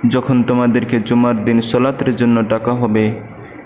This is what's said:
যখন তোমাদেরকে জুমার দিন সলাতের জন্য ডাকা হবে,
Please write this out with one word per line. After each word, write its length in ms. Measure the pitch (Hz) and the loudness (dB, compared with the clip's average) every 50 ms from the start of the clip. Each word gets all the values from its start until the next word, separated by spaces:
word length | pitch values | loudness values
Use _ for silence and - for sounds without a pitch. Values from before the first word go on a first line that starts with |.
| - 120 | 2 2
যখন 340 | 123 127 123 - 131 123 | 0 0 0 2 2 2
তোমাদেরকে 580 | 113 120 123 123 123 120 113 123 113 117 131 117 | 2 2 2 2 2 2 2 0 0 0 -2 -2
জুমার 440 | 107 - 120 120 123 120 120 110 104 | 0 0 2 2 2 2 0 0 0
দিন 160 | 117 113 113 | 0 0 0
সলাতের 560 | 110 - - 120 127 135 135 139 143 131 120 | 0 0 0 0 0 0 -2 -2 -2 -2 0
জন্য 320 | 110 123 120 117 113 110 107 | 0 2 2 2 2 2 0
ডাকা 240 | 113 110 110 120 | -2 -2 0 -2
হবে, 320 | 123 123 120 110 107 110 107 107 110 - - - - - - - - - - | -2 0 0 0 2 2 2 0 -2 -4 -12 -16 -18 -18 -20 -20 -20 -20 -6